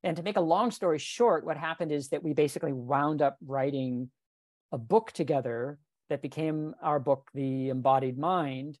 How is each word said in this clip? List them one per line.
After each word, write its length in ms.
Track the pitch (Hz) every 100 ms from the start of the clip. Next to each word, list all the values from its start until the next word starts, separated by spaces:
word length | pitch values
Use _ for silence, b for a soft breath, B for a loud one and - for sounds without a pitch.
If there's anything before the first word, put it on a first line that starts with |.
And 140 | 185 165
to 60 |
make 140 | 175 208
a 40 | 165
long 160 | 175 240
story 280 | - 185 151
short, 460 | - - 240 165
what 120 | 160 147
happened 340 | 160 165 165
is 180 | 147 139
that 140 | 147
we 100 | 165
basically 400 | 147 151 - 143
wound 480 | 131 123 143 151 151
up 160 | 143 -
writing 680 | 139 135 135 139 131 123 127 _ _ _ _ _ _
a 60 | 135
book 320 | 113 208 220
together 680 | - 147 143 123 117 127 147 _ _ _
that 120 | 143
became 520 | 143 151 156 156 156 -
our 200 | 165 147
book, 280 | 135 139 -
The 360 | 139 135 131 131
Embodied 460 | 131 131 135 131 127
Mind 640 | 160 185 147 131 143 139